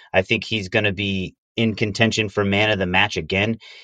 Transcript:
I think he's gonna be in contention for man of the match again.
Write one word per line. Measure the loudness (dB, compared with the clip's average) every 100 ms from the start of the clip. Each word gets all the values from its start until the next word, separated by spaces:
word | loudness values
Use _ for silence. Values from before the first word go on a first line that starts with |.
| -4
I | -2
think | 0 -2
he's | -2 -6 -2
gonna | 0 0
be | -2 -2 -2 -4 -10 _ -2
in | 0 0
contention | -2 2 2 2 -2
for | 0 0
man | 2 2
of | 0
the | 2
match | 2 0 -2
again. | -2 0 0 -2 -8 -20